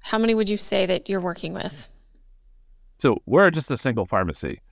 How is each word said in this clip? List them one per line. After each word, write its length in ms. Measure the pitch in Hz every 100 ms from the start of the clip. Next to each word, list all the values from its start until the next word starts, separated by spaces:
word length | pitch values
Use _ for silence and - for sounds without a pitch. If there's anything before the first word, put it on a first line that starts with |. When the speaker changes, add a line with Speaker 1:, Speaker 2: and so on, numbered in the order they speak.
Speaker 1:
How 120 | - 220
many 180 | 226
would 140 | 220 202
you 80 | 208
say 300 | - 202 185
that 240 | 180 -
you're 100 | 196
working 320 | 180 175 160
with? 380 | 180 - 143 - - _ - - - - - _ - - _
Speaker 2:
So 220 | 139 107 -
we're 240 | 135 196
just 200 | 160 -
a 60 | 131
single 300 | 131 113 92
pharmacy. 540 | - 90 - 69 - -